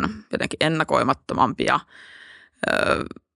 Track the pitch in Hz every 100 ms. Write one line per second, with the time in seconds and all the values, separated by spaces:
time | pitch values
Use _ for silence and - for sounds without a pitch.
0 | - 214 - - - - 156 160 156 139
1 | 127 - - - 127 - - - - -
2 | - - - - - - - - - 76
3 | - - _